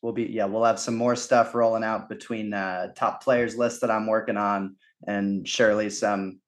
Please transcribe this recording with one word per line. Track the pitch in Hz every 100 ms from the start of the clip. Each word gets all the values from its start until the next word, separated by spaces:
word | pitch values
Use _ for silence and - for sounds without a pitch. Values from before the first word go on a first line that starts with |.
we'll | 117
be, | 110
yeah, | 113 - 98
we'll | 107 113
have | 110
some | - 117
more | 120 120
stuff | - 120 113 120
rolling | 113 113
out | 110 110 -
between, | 107 - 113 107
uh, | 104 95 90 90 -
top | 113 -
players | - 123 117 113
list | 120 117
that | 120
I'm | 110 110
working | 110 107 101
on | 104 101 98 - _ _ -
and | 101 101 98 87
surely | - 113 104 107
some | 101 107 98 95 95